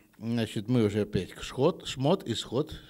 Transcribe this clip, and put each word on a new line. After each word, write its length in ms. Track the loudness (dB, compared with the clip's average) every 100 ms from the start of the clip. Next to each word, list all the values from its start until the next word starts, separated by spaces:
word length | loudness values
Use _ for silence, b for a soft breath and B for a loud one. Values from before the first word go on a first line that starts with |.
| _ -8
значит, 520 | -2 0 0 -2 2
мы 160 | 4 6
уже 160 | 4
опять 320 | 0 -2 -4
к 100 | -8
Шхот, 420 | -8 0 2 0 -6
Шмот, 400 | -2 2 2 0
Исход, 480 | -6 -2 -2 -2 -8